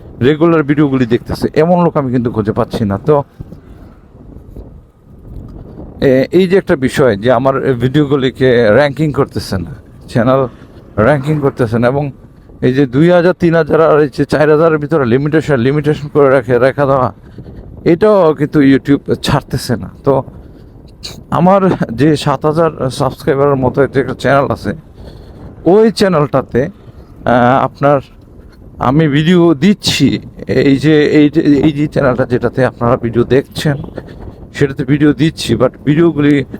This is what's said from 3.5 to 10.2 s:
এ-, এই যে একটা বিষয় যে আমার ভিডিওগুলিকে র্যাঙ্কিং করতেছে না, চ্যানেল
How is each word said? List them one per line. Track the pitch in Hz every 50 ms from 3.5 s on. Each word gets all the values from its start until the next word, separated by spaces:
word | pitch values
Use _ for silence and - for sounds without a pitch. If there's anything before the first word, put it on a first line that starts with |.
| - - - - - - - - - - - - - - - - - - - - - - - - - - - _ _ _ _ - - - - - - - - - - - - - - - - - - -
এ-, | - 143 127 131 135 -
এই | - 175 190 175
যে | 180
একটা | 196 175 - 180
বিষয় | 147 131 123 - - 147 123 107
যে | 95 104 123
আমার | 127 117 131 135 135 135 - - 131
ভিডিওগুলিকে | 120 117 131 131 151 151 135 143 143 131 139 - - 131 131 123 120 120 104 104
র্যাঙ্কিং | 123 147 143 139 - 156 156
করতেছে | 139 135 135 - - 110 - - 107 95
না, | 87 - - - - - - - - -
চ্যানেল | - 131